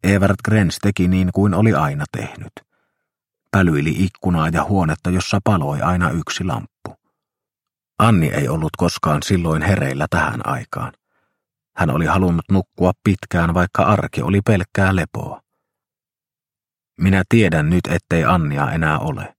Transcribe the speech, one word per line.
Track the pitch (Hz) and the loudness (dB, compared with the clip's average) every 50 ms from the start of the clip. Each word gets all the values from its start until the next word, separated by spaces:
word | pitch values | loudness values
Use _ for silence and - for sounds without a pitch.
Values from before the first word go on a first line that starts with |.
Evert | - 95 101 98 98 95 98 - - | 4 4 4 4 4 2 2 0 0
Grens | - 107 110 98 80 - - | 0 2 2 2 0 -2 -2
teki | - 101 98 - 90 90 | -2 -2 0 2 0 2
niin | 92 92 92 90 - | 2 2 0 0 2
kuin | 95 101 104 87 | 2 2 2 2
oli | 92 110 113 95 | 4 2 4 4
aina | 71 78 71 71 73 73 - | 2 0 -2 -2 -6 -8 -8
tehnyt. | - - - - - - - - _ - _ _ _ _ _ _ _ _ _ _ _ _ _ _ _ _ _ _ | -8 -10 -10 -10 -12 -16 -18 -18 _ -20 _ _ _ _ _ _ _ _ _ _ _ _ _ _ _ _ _ _
Pälyili | - 98 92 85 78 73 73 80 73 - 95 | 0 2 2 4 2 2 0 -2 0 0 -2
ikkunaa | 92 - _ - 95 87 80 78 82 | -2 -2 _ -2 0 0 0 0 0
ja | 82 78 73 | 0 -2 -2
huonetta, | - 104 95 87 78 78 - - 87 | 0 0 0 2 0 -2 -2 -2 -2
jossa | 90 92 - - - 98 - | -2 -2 -2 0 -2 -2 0
paloi | 110 104 90 71 71 73 73 | 0 0 0 0 -4 -4 -2
aina | - 82 90 87 90 76 | -2 0 0 0 0 0
yksi | - 85 78 - - - 92 | -2 -4 -6 -6 -8 -6 -4
lamppu. | 92 - - - - _ _ _ - - _ _ _ _ _ _ _ _ _ _ _ _ _ _ _ _ _ _ _ _ - | -4 -4 -6 -8 -12 _ _ _ -16 -16 _ _ _ _ _ _ _ _ _ _ _ _ _ _ _ _ _ _ _ _ 0
Anni | 107 117 113 87 78 73 | 2 4 4 4 2 0
ei | - - 71 62 | 0 -2 -2 -2
ollut | 76 80 78 76 - | -2 -4 -4 -6 -2
koskaan | - - 85 - - - 80 76 73 | -2 -2 -2 -2 -2 -2 -2 -2 -2
silloin | - - 98 90 85 82 80 78 | 0 0 0 0 0 0 -2 0
hereillä | 76 95 95 80 69 67 67 69 76 - | 2 0 0 2 0 -4 -2 -4 -4 -2
tähän | - 80 - - - 120 - | 0 0 0 -2 -4 -6 -4
aikaan. | - 135 123 - _ - - - 127 - _ _ _ _ _ _ _ _ _ _ _ _ _ _ _ _ | -4 -6 -6 -6 _ -10 -8 -8 -10 -12 _ _ _ _ _ _ _ _ _ _ _ _ _ _ _ _
Hän | - 87 78 | -2 -2 0
oli | 71 80 82 | 0 0 0
halunnut | 78 82 95 95 90 85 82 - - | 0 2 2 2 2 0 -2 0 0
nukkua | 95 95 90 _ _ - 90 90 92 _ _ | 0 0 0 _ _ 0 0 0 0 _ _
pitkään, | 107 95 - - - - 87 85 85 82 | 0 0 0 -4 -4 0 0 0 2 2
vaikka | 90 87 - - - | 0 0 0 0 0
arki | 95 - 104 - 71 73 - - | 2 2 2 0 -2 -4 -6 -6
oli | 60 76 98 101 | -2 0 0 0
pelkkää | 101 - 110 92 104 _ _ - 98 95 95 | 2 2 2 0 0 _ _ 0 0 2 2
lepoa. | 90 78 - - 57 - - - - _ _ _ _ _ _ _ _ _ _ _ _ _ _ _ _ _ _ _ _ _ _ _ _ _ _ _ _ _ _ _ - | 0 -2 -4 -6 -8 -8 -8 -12 -14 _ _ _ _ _ _ _ _ _ _ _ _ _ _ _ _ _ _ _ _ _ _ _ _ _ _ _ _ _ _ _ -2
"Minä | 80 95 98 95 - _ | 0 2 2 2 2 _
tiedän | - 117 107 87 80 78 76 76 | 4 4 4 4 2 0 2 2
nyt, | 87 87 - | 0 0 0
ettei | - 85 87 _ _ 85 82 78 | -2 -4 -4 _ _ 0 0 2
Annia | 60 90 87 80 73 71 71 71 - | 2 2 2 0 -2 -2 -2 -2 -2
enää | 78 80 80 78 76 - | -2 -2 0 0 -2 -2
ole. | - 156 65 - - - _ | -4 -6 -6 -8 -10 -14 _